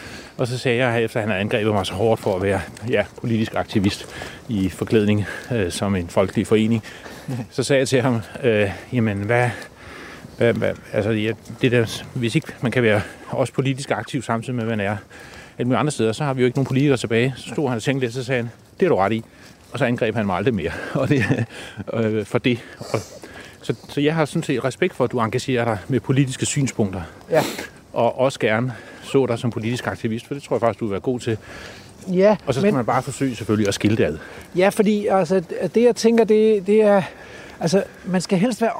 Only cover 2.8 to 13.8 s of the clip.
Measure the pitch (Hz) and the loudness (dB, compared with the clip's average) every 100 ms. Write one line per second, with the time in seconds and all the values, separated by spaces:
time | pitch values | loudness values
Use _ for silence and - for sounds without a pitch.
2.8 | 107 113 98 - 127 113 110 98 - 113 | -2 0 0 -4 -2 -2 0 -2 -2 0
3.8 | 95 - - - - - - 107 95 - | 0 0 -8 -14 -14 -14 -6 -2 -2 -2
4.8 | 107 113 104 107 98 - - 120 90 - | 0 2 4 2 -2 -8 -4 -2 -2 -2
5.8 | 101 98 87 - 95 - 92 110 110 113 | 0 0 0 0 0 0 2 2 4 0
6.8 | - - - - - 123 107 - 120 139 | -4 -14 -16 -14 -10 -8 -6 -4 2 2
7.8 | 135 131 127 117 - - 127 107 101 90 | 4 2 2 0 -2 -2 2 2 2 -2
8.8 | - 127 110 101 101 120 120 98 - - | -4 0 0 0 0 2 2 -2 -12 -18
9.8 | - - - - - - 117 110 104 95 | -20 -18 -18 -18 -12 0 2 2 0 -4
10.8 | - 113 104 110 107 110 - 117 131 120 | -4 -2 0 0 -2 -4 -10 -2 2 4
11.8 | 104 - - 131 117 160 - - 123 117 | 2 -4 -8 -4 -2 -2 -4 -4 -2 2
12.8 | 117 104 87 - - 123 127 - 135 131 | 4 2 0 -10 -6 -2 -2 0 -2 -2